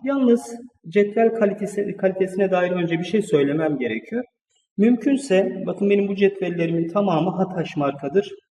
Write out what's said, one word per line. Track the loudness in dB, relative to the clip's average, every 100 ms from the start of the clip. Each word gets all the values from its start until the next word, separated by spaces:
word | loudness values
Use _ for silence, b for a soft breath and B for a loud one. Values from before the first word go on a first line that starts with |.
Yalnız | -2 0 4 2 0 -16 -18 _ -2
cetvel | 0 2 4 2
kalitesi, | 2 0 0 -6 -4 -6 -2
kalitesine | -2 0 -2 0 2
dair | 2 2
önce | 0 0 -2
bir | 0
şey | -2
söylemem | 2 2 2 0 -2 -2
gerekiyor. | -2 -4 -6 -8 -8 _ _ _ _ 2
Mümkünse, | 2 4 2 0 2 2 2 -4 -8
bakın | -2 2
benim | 2 2
bu | 2
cetvellerimin | 0 2 -6 -2 0 0 0
tamamı | 0 2 2 0
Hataş | 0 -2 -2 -6 -2
markadır. | -2 -2 -2 -2 -2 -12 _